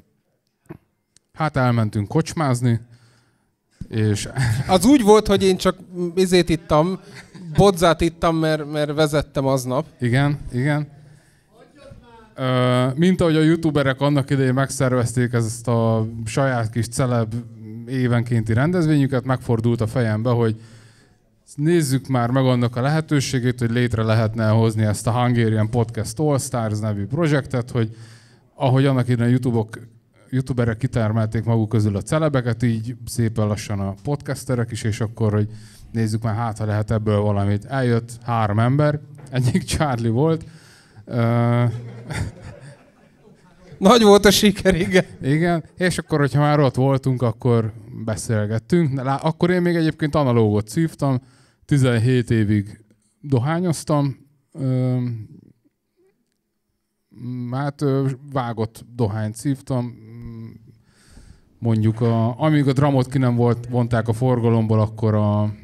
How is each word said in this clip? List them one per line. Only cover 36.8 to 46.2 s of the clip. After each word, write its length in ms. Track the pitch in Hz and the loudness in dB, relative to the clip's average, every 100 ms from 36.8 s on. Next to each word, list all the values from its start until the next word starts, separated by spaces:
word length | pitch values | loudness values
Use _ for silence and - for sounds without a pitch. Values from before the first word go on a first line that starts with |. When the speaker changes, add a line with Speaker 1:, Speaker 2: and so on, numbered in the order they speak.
| 107 | -2
Speaker 1:
ebből 280 | 113 107 101 | -2 0 2
valamit. 460 | 104 101 101 104 104 | 2 0 0 -2 -2
Eljött 440 | 135 123 117 117 - | -2 0 0 -2 -10
három 360 | - 113 104 104 | -4 0 0 2
ember, 400 | 117 143 151 147 - - - | 2 2 2 -2 -8 -20 -6
egyik 320 | 127 123 180 | -2 0 0
Charlie 460 | - - 151 117 117 | -2 -2 -2 0 0
volt. 360 | 113 160 160 - - - - _ - - | 2 2 0 -6 -20 -20 -20 _ -20 -8
Ö, 580 | 123 117 117 117 120 120 - - - - - - - - - 139 - _ _ _ _ - _ _ _ - - | -2 0 2 2 2 0 -2 -10 -16 -10 -8 -8 -10 -18 -20 -20 -20 _ _ _ _ -20 _ _ _ -20 2
Speaker 2:
Nagy 260 | 202 240 | 4 8
volt 220 | 214 202 202 | 8 8 6
a 60 | |
siker, 440 | 190 214 185 190 160 | 6 2 2 0 0
igen. 300 | 202 185 180 - | 2 2 0 -4
Speaker 1:
Igen, 420 | 147 151 175 170 - - | -2 0 0 0 -4 -4
és 200 | 180 - | -2 -2
akkor, 220 | - | -2
hogyha 200 | 156 | 0